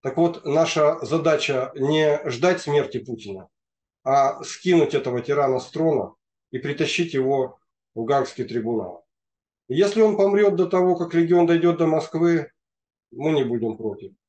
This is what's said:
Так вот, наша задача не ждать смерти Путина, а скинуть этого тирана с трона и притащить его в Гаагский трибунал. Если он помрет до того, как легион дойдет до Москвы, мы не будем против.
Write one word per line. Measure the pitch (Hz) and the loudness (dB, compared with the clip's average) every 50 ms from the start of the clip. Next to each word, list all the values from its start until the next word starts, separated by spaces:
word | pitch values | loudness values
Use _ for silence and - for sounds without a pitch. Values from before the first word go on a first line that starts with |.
Так | - 135 - | -8 -6 0
вот, | 165 170 170 165 - - | 0 0 0 0 -4 -6
наша | 147 139 160 165 - - 160 151 147 156 - | -2 0 0 2 2 2 2 2 2 2 0
задача | 143 - 151 165 151 165 151 147 - - 139 127 131 131 - | -4 -4 -2 0 2 2 0 0 0 -2 -2 -4 -4 -6 -6
не | 143 131 143 156 156 156 151 147 151 - 143 | -4 -2 0 2 2 2 2 0 0 -4 -6
ждать | 120 117 151 180 180 175 | -4 0 0 0 0 0
смерти | - 147 143 147 135 - - 120 | -2 0 0 0 0 -2 -8 -10
Путина, | 107 127 120 110 104 101 98 95 92 _ _ _ _ _ _ _ _ _ _ _ _ | -10 -10 -12 -12 -12 -14 -14 -14 -16 _ _ _ _ _ _ _ _ _ _ _ _
а | 131 135 139 135 135 - - - | 0 2 2 2 2 -2 -6 -12
скинуть | - - - - 180 175 165 147 - - | -14 -14 -6 0 4 4 4 4 4 0
этого | 135 - 127 123 123 | -2 -2 -2 -4 -4
тирана | 120 - 143 143 139 131 131 127 | -4 -2 0 0 2 0 0 -2
с | - - | -4 -6
трона | - - 160 165 147 120 95 - _ _ _ _ _ _ _ _ | -6 -2 0 0 0 0 -2 -6 _ _ _ _ _ _ _ _
и | 131 123 | -12 -8
притащить | 131 143 143 147 165 151 - - 175 165 - | -6 -6 -4 -4 -4 -2 -2 -4 -4 -2 -2
его | 135 131 131 139 135 131 127 - _ _ _ _ _ _ _ _ | -2 0 0 0 0 -2 -4 -6 _ _ _ _ _ _ _ _
в | 113 113 | -8 -2
Гаагский | 110 139 139 - - - - 120 | 0 0 0 0 -2 -6 -10 -10
трибунал. | 101 110 117 107 117 120 110 92 87 87 - _ _ _ _ _ _ _ _ _ _ _ _ _ _ | -6 -6 -6 -4 -2 -4 -4 -6 -8 -12 -16 _ _ _ _ _ _ _ _ _ _ _ _ _ _
Если | 127 156 202 202 202 220 | 0 0 0 2 4 2
он | 220 214 202 | 2 2 4
помрет | 196 196 202 202 202 208 202 185 | 2 2 4 4 4 4 4 4
до | 170 185 | 2 0
того, | 170 - 185 180 180 175 | 0 2 2 2 2 2
как | 170 175 170 - | 0 -2 0 2
легион | 170 170 165 180 175 170 | 0 2 4 4 4 4
дойдет | 170 170 165 170 175 170 | 4 4 4 4 2 2
до | 165 165 | 2 0
Москвы, | 160 160 160 160 - - 156 170 170 170 160 151 - _ _ _ _ _ _ _ _ _ _ _ _ | 2 2 0 -2 -4 -2 0 2 2 2 0 -2 -6 _ _ _ _ _ _ _ _ _ _ _ _
мы | 117 123 143 160 | -14 -4 -2 0
не | 156 143 127 | 0 0 0
будем | 117 120 117 113 110 104 | 0 -2 -2 -4 -4 -6
против. | 104 110 107 98 101 98 95 _ _ _ | -6 -8 -8 -8 -8 -14 -20 _ _ _